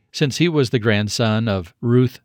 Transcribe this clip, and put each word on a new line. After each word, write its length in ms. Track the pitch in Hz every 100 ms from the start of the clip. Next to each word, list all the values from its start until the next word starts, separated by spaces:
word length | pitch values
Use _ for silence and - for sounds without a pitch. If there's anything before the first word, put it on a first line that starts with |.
| _
since 260 | - 147 -
he 120 | 170
was 220 | 151 127
the 80 | 127
grandson 680 | 110 104 104 - 113 107 113
of 260 | 98 87 -
Ruth 380 | 117 123 127 -